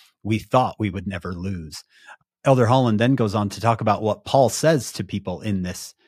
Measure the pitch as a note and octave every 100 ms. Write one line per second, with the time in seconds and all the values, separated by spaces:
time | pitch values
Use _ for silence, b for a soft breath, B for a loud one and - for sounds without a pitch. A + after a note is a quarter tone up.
0 | b _ G2+ G#2+ - B2+ A2+ - G#2 F#2+
1 | F#2+ F#2 F2+ F2 F#2+ F2+ D#2 - - B
2 | B B _ _ C#3+ B2+ A2+ C3 B2 G#2
3 | B2 C3+ A2 G#2 G2+ G2 A2+ A2+ G#2+ G2
4 | G#2+ G2+ - C3+ A#2+ - D#3 D3+ - -
5 | G2 G2 F#2 F2 G#2+ G2 F2+ - - _